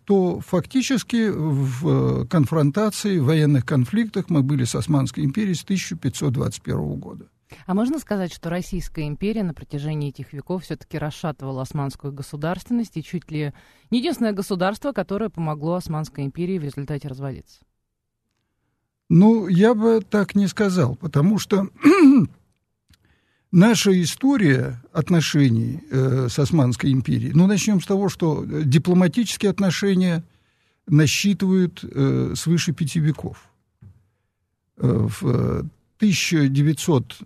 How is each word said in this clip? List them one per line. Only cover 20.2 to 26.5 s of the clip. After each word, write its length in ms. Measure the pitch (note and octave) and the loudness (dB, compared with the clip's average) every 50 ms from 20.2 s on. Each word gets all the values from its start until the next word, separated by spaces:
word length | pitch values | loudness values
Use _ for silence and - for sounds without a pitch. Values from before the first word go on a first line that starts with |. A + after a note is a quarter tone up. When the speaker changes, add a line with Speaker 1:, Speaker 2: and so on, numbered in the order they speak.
| F#3+ - - | 0 0 0
Speaker 1:
не 120 | G3+ G3+ | 0 0
сказал, 500 | F3 - - G#3 G3 F3+ F#3 C#3 B2+ - | 0 0 0 0 0 2 2 0 0 -2
потому 420 | - - D3 - C#3+ D3+ G3 A3 F#3+ | -6 -8 -2 0 2 2 4 2 0
что 300 | - - G3+ F#3+ G3 - - - - | 0 0 0 0 0 -2 -6 2 4
<clears throat> 1700 | C#4+ F#4+ G4 D#4+ C4+ C#4+ B3 D3 - - _ _ _ _ _ _ _ _ _ _ _ _ _ _ _ _ _ _ _ _ _ _ _ - | 4 6 8 8 8 8 8 4 2 -2 _ _ _ _ _ _ _ _ _ _ _ _ _ _ _ _ _ _ _ _ _ _ _ 4
Наша 480 | E3 G3 A#3+ A3 - - G3+ F#3 F3+ E3+ | 6 6 6 6 4 4 4 4 4 2
история 800 | - - - - C4+ C#4+ B3 G3+ D3 C3 B2+ B2+ C3+ B2+ A#2+ - - - | -2 -4 -2 0 2 2 4 4 4 4 2 0 -4 -8 -10 -14 -6 -4
отношений, 880 | E3+ - - F3 E3 C#3 - - D3 C#3 B2+ A2+ A2+ A2+ A#2+ C3 E3 - - | -4 0 2 2 2 2 2 2 4 4 4 4 2 0 -4 -6 -8 -10 -4
э, 380 | C3+ C3+ C3 C3 B2+ C3 B2+ A#2+ | -2 -2 0 0 0 0 -2 -2
с 80 | - D3 | 0 0
Османской 520 | C#3 - | 0 2